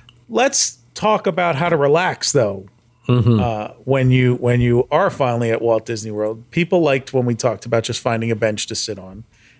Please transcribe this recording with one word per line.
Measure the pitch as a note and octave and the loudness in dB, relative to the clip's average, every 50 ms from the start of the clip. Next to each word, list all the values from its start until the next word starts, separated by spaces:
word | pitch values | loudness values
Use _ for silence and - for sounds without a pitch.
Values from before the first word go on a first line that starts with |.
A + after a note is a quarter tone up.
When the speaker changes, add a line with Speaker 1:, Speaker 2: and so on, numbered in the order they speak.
| - - _ _ _ | -20 -20 _ _ _
Speaker 1:
Let's | - A3+ A3 B3+ C#4 C4+ - - - - _ _ _ - | -6 -2 0 0 0 0 0 -2 -4 -6 _ _ _ -12
talk | - - G#3+ G#3+ - - | -2 0 0 0 2 0
about | G3 D#3+ F#3 F3 E3+ D#3 | -2 -2 0 0 0 0
how | C3 F3 | 0 0
to | F3 E3+ | 0 2
relax, | D3 C#3+ C#3+ D3 E3+ F#3 E3+ C3+ - - - | 2 4 4 4 4 2 0 -2 -2 -4 0
though. | - C#3 A2+ G2+ G2 F#2+ G2 - _ _ _ _ _ _ - - | 2 2 2 2 -2 -6 -12 -16 _ _ _ _ _ _ 0 2
Speaker 2:
Mm-hmm. | B2 B2 G#2 A2+ A#2 G#2+ | 2 4 4 4 4 4
Speaker 1:
Uh, | A#2 A#2+ A2 G#2+ G#2+ - - - - | 2 0 -2 -4 -8 -10 -12 -12 -2
when | C3 C3+ C3+ C3 B2+ | 0 0 2 4 4
you, | B2+ B2+ B2+ B2 B2 | 4 4 4 2 0
when | - B2 A#2+ B2 B2 | 0 0 0 2 2
you | A#2+ A#2+ A#2+ A#2+ - - | 2 2 2 2 2 2
are | C#3+ E3 G3 F#3 | 0 0 0 0
finally | - - C#3 B2 A#2+ A#2 A#2+ A2+ | 0 0 -2 0 0 -2 0 -2
at | A2+ - | -2 0
Walt | A#2 A#2 A2+ A2 - | 2 2 0 0 0
Disney | - A#2 G#2 A2 A2 | -4 -8 -8 -8 -8
World, | G#2 G#2 G#2+ G#2+ A2+ A2+ A#2+ _ | -6 -4 -4 -4 -6 -8 -12 _
people | - E3+ F3 - F#3+ F3 | -4 -2 -2 0 2 2
liked | E3 C#3+ C3+ C3+ C3+ - - | 2 2 0 0 -2 -2 -2
when | B2+ B2 | 0 0
we | A#2+ A#2 | 0 0
talked | A2+ - B2 G#2 - - | 0 0 -2 -2 -2 -4
about | A#2+ A2+ A#2 - | -2 -2 -2 0
just | - A#2 - | -2 -6 -4
finding | - B2+ A#2 A2+ A2+ A#2 | -2 -2 -2 -2 -2 -2
a | A2+ | -2
bench | G#2 A#2 G#2+ G#2+ G2+ - | 0 0 -2 0 -2 -6
to | - A2 | -6 -4
sit | - - - G2+ | -6 -6 -6 -8
on. | F#2+ F#2 F#2 F#2+ G#2 - _ _ _ _ _ _ _ | -10 -12 -18 -18 -18 -20 _ _ _ _ _ _ _